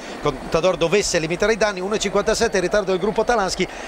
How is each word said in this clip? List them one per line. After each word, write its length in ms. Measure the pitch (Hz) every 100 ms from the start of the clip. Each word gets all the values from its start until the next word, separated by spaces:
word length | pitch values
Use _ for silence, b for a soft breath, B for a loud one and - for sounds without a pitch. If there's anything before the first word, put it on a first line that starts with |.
| B B
Contador 560 | 147 131 - 165 180 165
dovesse 420 | 165 202 - 175
limitare 340 | 156 175 208
i 40 | 220
danni. 220 | 214 180
Uno 160 | 190 208
e 40 |
cinquantasette 580 | 202 202 208 214 226 202
in 60 |
ritardo 280 | 175 208 185
del 80 | 185
gruppo 240 | 202 214
Talansky 440 | 214 233 185 - 170 B